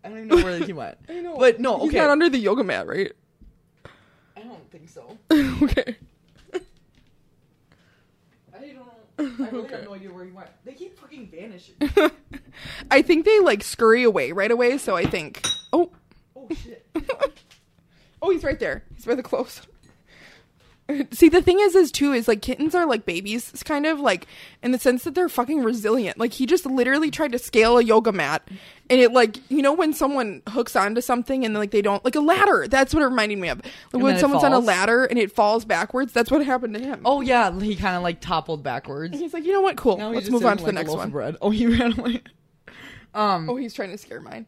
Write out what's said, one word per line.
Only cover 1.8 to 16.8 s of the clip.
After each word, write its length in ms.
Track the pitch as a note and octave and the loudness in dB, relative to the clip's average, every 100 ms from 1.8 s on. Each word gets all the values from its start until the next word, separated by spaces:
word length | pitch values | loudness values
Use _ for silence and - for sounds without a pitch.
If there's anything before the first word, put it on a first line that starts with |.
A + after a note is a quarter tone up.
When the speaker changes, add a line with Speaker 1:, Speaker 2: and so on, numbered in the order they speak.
| D#4 | 0
Speaker 1:
okay. 80 | - | 2
Speaker 2:
not 120 | D4+ | 4
under 200 | C#4+ E4+ | 4 2
the 80 | C4 | 2
yoga 240 | G3+ B3 | 0 0
mat, 240 | G3 G#2 D#2+ | -2 -4 -4
right? 240 | F3 G3 - _ _ - _ _ _ - _ _ _ _ - | -6 -6 -8 _ _ -20 _ _ _ -20 _ _ _ _ -20
Speaker 1:
I 40 | |
don't 300 | A3+ A3+ _ | -20 -20 _
think 180 | E3 D#3+ | -20 -20
so. 280 | - - A3+ | -20 -20 -20
Speaker 2:
<laughs> 80 | _ D#4 C4+ B3+ | _ 2 2 0
Okay. 320 | C#4+ - - A3+ - _ _ _ _ F4+ F4+ _ _ _ _ _ _ _ _ _ _ _ _ _ _ _ _ _ _ | 2 2 -2 -10 -18 _ _ _ _ -10 -10 _ _ _ _ _ _ _ _ _ _ _ _ _ _ _ _ _ _
Speaker 1:
I 200 | F#3+ C#4+ | -20 -20
don't, 140 | C4 A#3+ A#3 A3 - | -20 -20 -20 _ -10
I 40 | C#4+ A#3 B3 | -8 -6 -8
really 140 | A#3+ G#3+ | -8 -12
Speaker 2:
Okay. 100 | B3+ | -14
Speaker 1:
have 100 | G#3 | -16
no 80 | |
idea 180 | G3 F#3+ | -18 -18
where 140 | F3+ F3+ | -18 -20
he 60 | |
went. 160 | F#3 F3+ _ - | -20 -20 _ -20
They 80 | |
keep 240 | C#4 F#4 - | -20 -20 -20
fucking 280 | C4+ D4+ G3 | -20 -20 -20
vanishing. 460 | D#3+ A3 F3+ - _ | -18 -18 -20 -20 _
Speaker 2:
<laughs> 320 | C#4+ - D4+ - _ - - - - - - | 0 2 2 -2 _ -20 -20 -20 -18 -16 2
I 100 | C#4 | 2
think 240 | - E4 E4 | 4 2 6
they, 140 | G#4+ | 6
like, 240 | F4 G#3 | 4 2
scurry 400 | - - A3+ A#3 | -4 0 4 6
away 280 | A#3+ F#3+ B2+ | 4 2 -2
right 200 | E3+ G#3 | -2 0
away, 260 | A#3 A#3+ C4+ | 2 2 0
so 180 | - F#3 | -2 -2
I 100 | - | -2
think, 400 | F#3+ D3+ - - - - | -4 -8 -10 -8 -8 -2
oh. 180 | D#4 F4 _ _ _ _ C4 | 0 0 _ _ _ _ -20
Speaker 1:
Oh, 120 | B3+ D#4+ | -12 -12
shit. 220 | - A3 | -12 -20